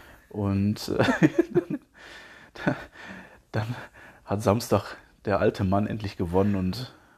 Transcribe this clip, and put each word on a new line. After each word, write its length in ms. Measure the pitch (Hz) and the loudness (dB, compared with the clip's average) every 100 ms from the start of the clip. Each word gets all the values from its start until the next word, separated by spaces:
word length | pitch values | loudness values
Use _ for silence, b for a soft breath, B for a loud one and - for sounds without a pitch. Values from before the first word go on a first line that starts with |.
| B B _ | B B _
Und, 640 | 104 98 98 101 110 - | -2 0 2 2 0 -2
äh, 160 | - - - - - - 339 - 285 - B B B B B B - | 2 2 4 4 4 0 -2 -2 -6 -10 B B B B B B -6
<laughs> 40 | - - - B B B B B _ | -4 -4 -8 B B B B B _
dann 200 | 113 113 - B B B B - | -4 -4 -8 B B B B -6
hat 160 | 104 | 0
Samstag 560 | 104 117 - 101 - - b _ | 2 2 2 0 0 -10 b _
der 160 | 110 95 | 0 2
alte 240 | 107 - | 2 2
Mann 240 | 95 98 104 | 2 2 0
endlich 300 | 110 101 - | -4 -6 -4
gewonnen 380 | 87 95 101 98 | 0 4 4 2
und 380 | 92 113 127 b b | 0 -4 -10 b b